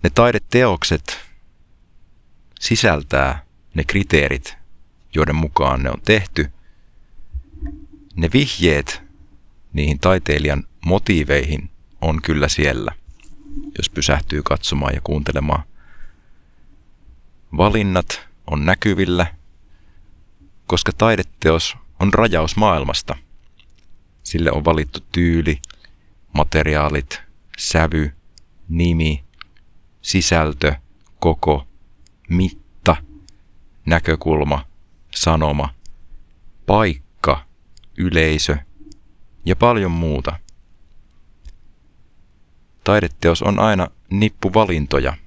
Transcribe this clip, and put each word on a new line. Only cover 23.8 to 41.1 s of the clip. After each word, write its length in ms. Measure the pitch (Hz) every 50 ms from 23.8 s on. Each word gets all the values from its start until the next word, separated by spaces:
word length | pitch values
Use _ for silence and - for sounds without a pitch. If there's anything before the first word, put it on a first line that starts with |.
| _ - - - _ _ _ _ -
Sille 280 | - - 82 82 78
on 140 | 62 76 73
valittu 340 | 82 80 80 76 73 - - - -
tyyli, 500 | - 87 87 85 82 82 78 78 78 71 - - - - - - - _ _ _ _ _ - _ -
materiaalit, 880 | - 76 - - 80 78 76 76 76 73 73 73 71 67 - - - - - - - _ _ - -
sävy, 560 | - - - 80 80 80 80 78 76 71 69 - _ - _ - - _ _ _ - -
nimi, 540 | 80 82 87 87 85 82 80 78 76 69 - - _ _ - _ _ - _ - _ - _ _ _ _
sisältö, 760 | _ - - 95 87 - 90 82 78 78 73 71 - 76 69 65 - _ - _ _ _ - _
koko, 480 | - 85 80 - - 78 76 69 - - - - - _ - _ - _ _ _ _ -
mitta, 680 | 87 87 92 92 - - - - _ - - - 82 - - - - - - - - _ - _ - - - - _ - -
näkökulma, 800 | - 82 82 - - 80 78 - 80 78 76 71 71 71 71 67 - - - - _ _ _ - _ -
sanoma, 580 | - - 82 80 80 80 76 71 73 71 67 - - - - - - - - - - - _ _ _ _ - - - -
paikka, 800 | - 95 104 110 101 76 65 - - _ _ - - 69 67 - - - _ _ _ - - - - - -
yleisö 600 | 90 90 82 82 80 80 78 76 - - 73 71 67 - - - - - - - - _ - _ - - - - -
ja 100 | 82 92
paljon 360 | - - 120 120 110 98 90
muuta. 480 | 85 82 82 80 76 67 65 - 82 - - - - _ - _ - - - _ - - - _